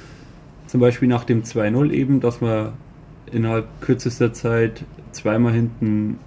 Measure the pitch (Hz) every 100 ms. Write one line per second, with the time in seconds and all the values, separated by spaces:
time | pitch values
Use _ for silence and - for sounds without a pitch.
0 | - - - - - - - 127 123 120
1 | 123 120 - 113 113 117 107 123 147 135
2 | 135 135 120 120 117 110 107 - - -
3 | - - - 117 113 113 110 - - 120
4 | 120 117 117 - 117 117 113 - - -
5 | - - 107 110 120 117 117 - 110 107
6 | 107 -